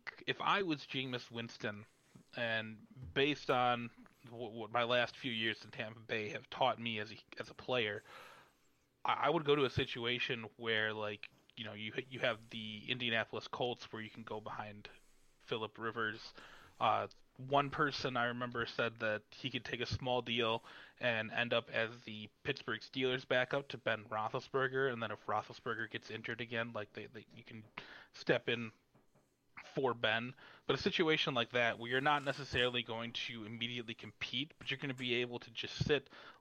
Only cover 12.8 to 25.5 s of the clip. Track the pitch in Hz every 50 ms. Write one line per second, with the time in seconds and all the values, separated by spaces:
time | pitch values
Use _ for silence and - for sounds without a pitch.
12.8 | 104 - 127 123 127 120 113 113 107 - - 113 - - - - 131 123 120 -
13.8 | - - - 113 110 107 - - 110 - 113 107 107 110 - - 107 107 104 104
14.8 | 101 - - - - - - - - _ _ _ - - 127 113 110 104 - -
15.8 | 110 113 110 117 113 107 110 113 - - - - - - - - - - - -
16.8 | 123 113 107 104 104 98 - - - _ _ - 131 131 139 139 143 139 135 -
17.8 | 156 143 135 - - 139 127 123 120 120 120 120 123 120 120 123 117 - - -
18.8 | 120 113 113 113 117 110 107 107 - - - - - 131 117 123 110 - - 117
19.8 | 120 - - - 135 127 123 123 120 120 117 120 117 113 113 117 - - - -
20.8 | - - - - - 123 113 110 110 110 - - 120 120 123 117 113 - - 113
21.8 | 113 110 120 120 - - 107 107 107 104 _ _ - - 123 - - - 113 107
22.8 | - - - 135 131 127 127 131 131 - 135 127 127 - - 139 139 - - 117
23.8 | - 117 110 110 104 107 110 107 107 113 - 131 - - - 135 131 131 131 131
24.8 | 135 139 120 117 117 107 107 - - - 104 107 104 -